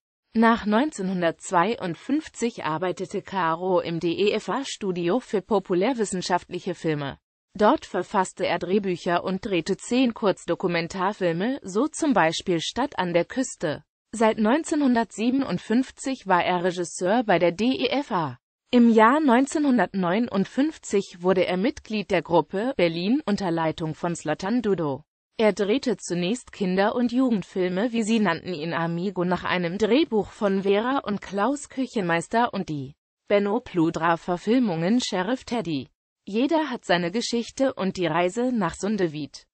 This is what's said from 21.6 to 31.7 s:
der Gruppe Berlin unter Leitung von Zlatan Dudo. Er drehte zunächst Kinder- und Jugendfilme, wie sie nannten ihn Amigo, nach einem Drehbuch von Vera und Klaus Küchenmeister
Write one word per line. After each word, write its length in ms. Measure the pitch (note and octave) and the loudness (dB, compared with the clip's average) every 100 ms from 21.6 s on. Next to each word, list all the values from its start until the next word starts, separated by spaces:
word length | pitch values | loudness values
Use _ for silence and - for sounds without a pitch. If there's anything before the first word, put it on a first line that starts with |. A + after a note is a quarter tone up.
| A3 - - G#3+ F#3+ | -2 -4 -6 -6 -2
der 100 | F3+ | -2
Gruppe 520 | - E3+ - F#3+ A#3+ C4+ | 2 2 2 -2 -2 0
Berlin 460 | F3 E3 F#3 C#4 - | 0 0 0 0 0
unter 240 | G3+ F#3+ | -2 0
Leitung 460 | E3 D#3+ D#3 D#3 D3+ | 0 -2 -2 -6 -4
von 180 | F3 | -6
Zlatan 480 | E3+ D#3 D3+ F#3+ B3 | -4 -4 -4 -2 0
Dudo. 440 | G#3+ F#3 D#3 C3+ - _ _ - | 0 0 -2 -4 -10 _ _ 0
Er 160 | A3 | 2
drehte 420 | G3 G3 C4 C4 G3 | 2 0 0 0 -4
zunächst 560 | - F3 F3 B3 - | -4 -2 -2 -4 -8
Kinder- 420 | - F3+ F#3 G3+ | -4 0 2 2
und 200 | B3 A#3+ | 0 0
Jugendfilme, 800 | A#3+ C4 G#3+ - F#3+ F3+ F3+ A#3+ | 2 2 0 -2 -2 0 0 0
wie 100 | A3+ | 0
sie 160 | G#3 A3+ | 2 2
nannten 340 | G3+ E3 - | 2 0 -4
ihn 200 | F3 E3 | -6 -4
Amigo, 500 | E3 E3 E3+ F#3+ F#3 | -2 -2 -2 -4 -2
nach 220 | F3+ F3 - | 0 -2 -2
einem 320 | F3+ F3 F#3+ | -2 -2 -2
Drehbuch 540 | G#3+ B3+ E4+ A3 F#3 | 2 2 2 0 -2
von 320 | - G#3 G3 | -2 0 0
Vera 340 | G3 G3+ A#3+ C#4 | 2 2 0 -2
und 240 | - G3+ | -4 -6
Klaus 480 | - G3 G#3+ C#4+ | -6 -2 -2 -2
Küchenmeister 840 | - | -6